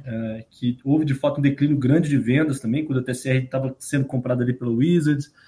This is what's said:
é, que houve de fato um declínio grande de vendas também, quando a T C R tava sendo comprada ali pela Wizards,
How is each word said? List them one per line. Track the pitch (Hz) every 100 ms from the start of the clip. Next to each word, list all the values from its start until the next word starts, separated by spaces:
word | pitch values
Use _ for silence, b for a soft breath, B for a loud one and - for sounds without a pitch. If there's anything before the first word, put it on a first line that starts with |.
é, | 127 113 113 113 -
que | - 123 123
houve | 135 156
de | 151
fato | 131 147 143
um |
declínio | 139 139 143 139
grande | 127 160 151
de | 139
vendas | 113 135 156 131
também, | 110 139
quando | 151 131
a |
T | 127
C | 123 135
R | 131 127
tava | 131 131 -
sendo | - 143 135
comprada | 131 123 123
ali | 123
pela | 123 120
Wizards, | 117 156 175 147 143 - b